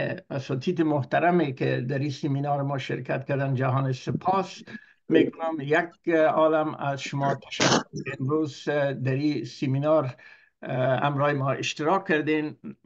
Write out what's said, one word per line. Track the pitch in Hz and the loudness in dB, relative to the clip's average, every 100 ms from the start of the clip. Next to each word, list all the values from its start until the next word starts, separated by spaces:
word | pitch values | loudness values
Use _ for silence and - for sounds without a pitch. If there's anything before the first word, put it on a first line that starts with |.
| - - - | -4 -6 -8
اساتید | 139 127 135 185 175 | -8 -4 -4 -2 0
محترمی | 156 147 127 143 165 180 151 | 2 2 0 2 4 4 2
که | 131 135 131 120 | 0 -2 0 -2
در | 135 | -2
این | 147 | -2
سمینار | 135 151 139 143 143 | -4 -2 -2 0 -2
ما | 139 139 | -2 -4
شرکت | - 135 127 139 127 | -4 -6 -4 -6 -2
کردن | 143 139 | -2 0
جهان | 127 131 131 135 | 0 2 2 0
سپاس | 131 - - - 190 185 - - - - _ - | -2 -2 -2 2 0 0 -8 -16 -18 -18 _ 4
می‌کنم. | 160 - - 165 160 | 4 4 0 -6 -4
یک | 143 156 170 - - 165 | 2 2 2 -6 0 4
عالم | 156 156 156 156 156 - | 4 6 4 4 0 -2
از | 139 135 | -4 -4
شما | - 139 139 135 | -4 -2 -2 -2
تشکر. | - - 147 - - 151 - - | -6 0 2 2 0 -10 -10 -6
امروز | 131 156 156 - - 147 139 139 | -2 0 -2 -6 -4 0 0 -2
در | 131 | -2
این | 135 151 139 | 0 0 -2
سمینار، | 123 - 139 135 147 156 135 - - - _ _ | -4 -4 -2 0 2 2 2 -6 -20 -20 _ _
اه، | - 135 127 131 | -8 -2 0 2
همراه | 143 139 143 | 0 0 0
ما | 143 135 | 0 -2
اشتراک | 131 120 - 151 190 190 | -2 -4 -2 0 0 2
کردین. | 156 151 156 151 147 147 139 | 0 2 0 -2 -8 -16 -16